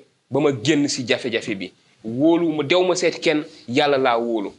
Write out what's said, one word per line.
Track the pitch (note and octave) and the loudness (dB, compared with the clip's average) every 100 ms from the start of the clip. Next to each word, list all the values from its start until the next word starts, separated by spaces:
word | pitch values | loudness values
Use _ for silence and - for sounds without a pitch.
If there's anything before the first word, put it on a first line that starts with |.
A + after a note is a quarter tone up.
| - _ _ | -14 _ _
ba | C3+ | 0
ma | D3 B2+ | 0 0
génn | C#3 D3+ C#3+ | 0 2 0
si | C3+ | -2
jafe-jafe | A#2 A#2+ C3 A2 A2 G2 | -2 -2 -2 -4 -4 -6
bi. | F2+ - _ _ | -8 -14 _ _
Wóolu | A2+ A#2+ D#3 E3+ E3+ | -8 0 2 4 2
ma, | D3+ | -2
dew | C#3 F3 F#3 | 0 2 2
ma | |
seet | E3+ E3+ - | 2 0 0
kenn, | E3+ D3+ C#3+ - - | 0 0 -4 -12 -4
Yàlla | B2+ D3 C#3 | 0 2 2
laa | C3 A#2+ | 2 0
wóolu. | A#2 A2+ F#2+ | 0 -4 -4